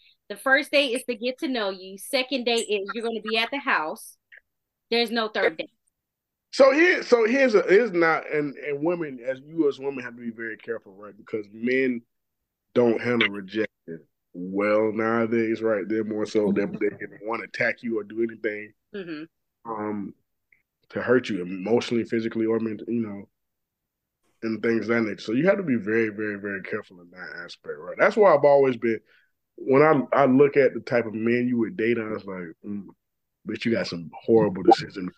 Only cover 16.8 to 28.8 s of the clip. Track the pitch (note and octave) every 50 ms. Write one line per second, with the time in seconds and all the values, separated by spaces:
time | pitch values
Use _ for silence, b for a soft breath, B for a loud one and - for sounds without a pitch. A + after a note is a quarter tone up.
16.8 | G#2 G2+ F#2+ - G#2 - - - G2+ G#2+ A#2 A2+ F#2+ F#2+ - - B2 A2+ G#2+ -
17.8 | - A#2 A2+ G#2+ G2+ G2+ A2 A2+ A#2 A2+ A2 G#2+ A2+ A2 G#2 G#2 G#2 G#2+ _ _
18.8 | _ _ - G3+ F3+ E3+ D#3 D3+ D#3 - _ _ _ _ _ _ - A#2 A2+ G#2+
19.8 | G#2 G#2+ G#2 G#2 G2 F#2 - _ _ _ _ _ _ _ _ _ _ _ _ _
20.8 | _ _ - G#2 F#2 A2+ B2 B2+ B2 - A2 F2+ F2+ F2+ F#2+ F#2 F#2 G#2 A#2 A#2+
21.8 | A#2 - B2 A#2 A2 A2 A#2+ A#2 A2+ A2+ - A#2 A2+ A2 A2+ A2+ A2 A2 G#2+ G#2+
22.8 | A#2 - A#2 A#2+ A2+ G#2 G2+ G2+ F#2+ - _ _ _ _ _ _ _ _ _ _
23.8 | _ _ _ _ _ _ _ _ _ _ _ _ - A2 A2 G#2 G#2+ A#2 A2+ A2+
24.8 | G2+ G#2+ A#2 A#2 A2+ G#2 G2 F2+ - - A2 C3 D#3+ F#3+ G3 G3+ F#3+ D3+ B2 A2
25.8 | F#2+ G#2 A2 A#2 A2+ G#2+ G2 G#2+ G#2+ G#2 G2+ G2 G2 G2+ G2 F#2+ F2+ - A2 G#2
26.8 | G2 - F#2+ F2 F2 F2 F2 F#2 F2+ - - F2 F2 - - - - - - D3
27.8 | D#3 - - - E3 G3+ G3+ A3+ G3+ F#3+ D#3 C#3 C#3+ C#3+ C#3+ C#3+ C#3 C3+ B2 A2